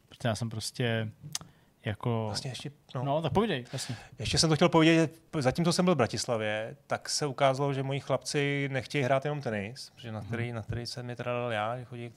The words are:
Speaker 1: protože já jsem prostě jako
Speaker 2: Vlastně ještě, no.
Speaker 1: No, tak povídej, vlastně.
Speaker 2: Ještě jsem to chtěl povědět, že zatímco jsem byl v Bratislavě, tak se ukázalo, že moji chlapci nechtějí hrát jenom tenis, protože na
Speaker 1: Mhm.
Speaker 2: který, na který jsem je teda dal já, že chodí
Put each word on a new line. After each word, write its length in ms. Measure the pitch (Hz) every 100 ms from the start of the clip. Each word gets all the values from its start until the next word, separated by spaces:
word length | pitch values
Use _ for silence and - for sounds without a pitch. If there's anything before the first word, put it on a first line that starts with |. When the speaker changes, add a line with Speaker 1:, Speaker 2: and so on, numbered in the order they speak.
| _
Speaker 1:
protože 200 | - 120
já 60 |
jsem 160 | 104 117
prostě 580 | 110 - - 120 113 110 - 147 - - - _ _
jako 400 | 110 104 123 113 110
Speaker 2:
Vlastně 240 | 104 135
ještě, 200 | 117 143 - _
no. 100 | 131
Speaker 1:
No, 180 | 139 151
tak 100 | 165
povídej, 320 | 190 220 139 120
vlastně. 240 | 131 - 123 - -
Speaker 2:
Ještě 200 | 107 139
jsem 120 | 160
to 60 | 151
chtěl 120 | 175
povědět, 520 | 165 160 165 160 - _ 160
že 60 |
zatímco 300 | 127 - 170
jsem 120 | 175
byl 100 | 180
v 40 | 156
Bratislavě, 760 | 110 113 - 113 107 107 113 139 -
tak 220 | 117 -
se 180 | - 147
ukázalo, 480 | 123 139 131 143
že 80 | 139
moji 180 | 135 135
chlapci 680 | - 131 - 147 143 143 139
nechtějí 320 | 135 - 147
hrát 200 | 127 135
jenom 160 | 147 147
tenis, 520 | 131 104 101 131 -
protože 180 | - 117
na 60 | 110
Speaker 1:
Mhm. 100 | 98
Speaker 2:
který, 240 | 117 120
na 100 | 117
který 240 | - 117 120
jsem 240 | 135 123
je 60 | 120
teda 160 | 120
dal 200 | 120 120
já, 260 | 107 110 127
že 60 |
chodí 260 | 117 120 120